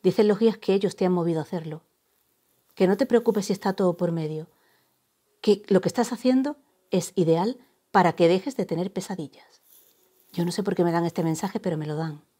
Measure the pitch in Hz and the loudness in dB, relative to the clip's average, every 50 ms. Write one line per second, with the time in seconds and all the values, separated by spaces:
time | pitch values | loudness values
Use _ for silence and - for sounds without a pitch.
0 | - 185 175 - 214 208 208 196 226 226 208 - - - 190 202 196 190 - - | 2 0 2 4 2 2 2 2 2 0 0 0 -2 0 0 0 0 -2 -2 -2
1 | 185 180 180 175 165 175 165 160 151 - - 175 156 160 151 156 _ _ _ _ | 0 0 0 0 0 -2 -2 -4 -4 -6 -8 -10 -8 -10 -14 -14 _ _ _ _
2 | _ _ _ _ _ _ _ _ _ _ _ _ _ _ _ - 190 180 202 196 | _ _ _ _ _ _ _ _ _ _ _ _ _ _ _ 0 2 2 4 2
3 | 277 - 233 233 233 233 214 208 190 - 196 190 - 202 185 - 196 180 170 - | 2 2 2 2 2 2 0 0 -2 -2 -4 -2 -2 -4 -2 0 0 0 0 0
4 | 180 170 170 165 156 151 156 156 160 _ _ _ _ _ _ _ _ _ _ _ | -4 -4 -2 -4 -4 -6 -6 -8 -10 _ _ _ _ _ _ _ _ _ _ _
5 | _ _ _ _ _ _ _ _ - 208 208 208 - - 202 180 - 175 - - | _ _ _ _ _ _ _ _ 2 2 2 2 2 2 2 2 2 2 -2 -2
6 | 233 233 247 - - 254 254 262 262 285 302 _ _ _ _ _ _ _ - 185 | -2 -2 -4 -2 0 2 2 2 0 -2 -6 _ _ _ _ _ _ _ -4 -4
7 | 175 - _ 208 170 160 160 165 185 226 262 - _ _ _ _ _ _ - 202 | -4 -2 _ 0 2 2 4 2 2 -2 -4 -8 _ _ _ _ _ _ 2 4
8 | 180 170 156 - 170 165 175 190 - 285 269 - 185 - 170 160 180 190 - 190 | 4 4 4 4 4 4 4 2 -2 -6 -6 -6 -6 -6 -4 -6 -6 -6 -8 -10
9 | 180 - 196 180 156 139 _ - _ _ _ _ _ _ _ _ _ _ _ _ | -10 -8 -10 -10 -10 -12 _ -20 _ _ _ _ _ _ _ _ _ _ _ _
10 | _ _ _ _ _ _ - - 170 175 170 - 196 202 190 - 175 170 165 170 | _ _ _ _ _ _ -4 -2 -2 -2 -2 -2 -2 -2 0 2 2 2 2 0
11 | 170 170 - - 170 165 160 156 - 190 - 220 202 185 170 156 151 151 151 151 | 0 -2 -2 -2 -2 -2 -2 -2 -4 -6 -6 -6 -4 -4 -4 -4 -6 -6 -6 -6
12 | 165 160 147 147 _ _ _ | -6 -6 -8 -12 _ _ _